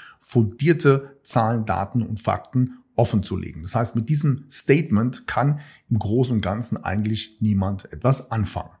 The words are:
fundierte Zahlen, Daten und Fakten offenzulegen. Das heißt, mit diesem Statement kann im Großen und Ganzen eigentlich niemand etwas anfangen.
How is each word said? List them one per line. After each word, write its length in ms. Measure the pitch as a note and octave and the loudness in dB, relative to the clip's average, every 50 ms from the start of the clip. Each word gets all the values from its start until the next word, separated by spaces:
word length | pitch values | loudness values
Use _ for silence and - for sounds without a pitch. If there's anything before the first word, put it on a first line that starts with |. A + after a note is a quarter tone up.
| - - - _ | -20 -20 -20 _
fundierte 1000 | - - - B2 A2+ G2+ - - C#3 E3 E3+ D3+ - C#3+ C3+ C3+ C3+ - - _ - | -8 -2 2 2 2 2 0 -2 2 2 2 4 6 4 4 4 2 -6 -16 _ 0
Zahlen, 420 | - - B2 A2+ A2 A#2+ A#2 G#2+ | 2 2 4 4 2 0 -2 -2
Daten 380 | G#2 F#2 - G2 - - B2 A2 | -2 -2 -2 -2 -2 -2 -2 -2
und 160 | - G#2+ G2+ | -2 -4 -6
Fakten 580 | - - G2 F#2+ - - - B2+ B2+ B2+ - - - _ - | -2 -2 -2 -2 -2 -4 -2 0 0 0 -2 -10 -20 _ 0
offenzulegen. 680 | - A#2+ - - G#2 F#2+ - G2 F2+ F2 - D#2 D#2 D#2 | 0 0 2 2 0 0 0 -4 -6 -6 -8 -10 -12 -8
Das 100 | F2+ - | -4 -2
heißt, 220 | A2+ A#2+ - - | -2 -2 -2 -2
mit 140 | A#2 A2 - | -4 -2 0
diesem 360 | D3+ D3 - D3+ C3 - - - | 0 0 2 0 0 -2 -4 -6
Statement 720 | - - - - C#3 D#3+ E3+ - - G2+ A2+ B2 B2 - - | -2 -2 2 4 4 2 2 2 0 2 2 0 -2 -6 -8
kann 340 | - - A#2 B2 C#3+ D3 D3 - - - - _ - | -6 -2 0 0 0 0 -2 -6 -16 -20 -16 _ -2
im 80 | B2 A2 | -2 -2
Großen 380 | - F#2+ G#2+ B2 C3 A#2+ B2 | 0 0 0 0 2 2 0
und 60 | G#2+ | -2
Ganzen 360 | F2 F2+ F#2+ A2 A#2+ - - - | -2 -2 -4 -2 -2 -4 -4 -4
eigentlich 600 | - F2+ F#2 G#2 G#2 G#2+ A2 G#2+ - - _ - | -6 -4 -4 -2 -2 -2 -2 -4 -6 -8 _ -4
niemand 500 | A2 G#2+ G#2 G2 F#2+ F#2+ G2+ G2 - - | -2 0 2 2 0 0 -2 -4 -8 -14
etwas 380 | - - - B2 C#3 - - - | -12 -2 0 2 2 2 0 -2
anfangen. 400 | A2+ A2+ G2+ F#2+ - - - - _ _ | -4 -4 -2 -2 -4 -6 -8 -10 _ _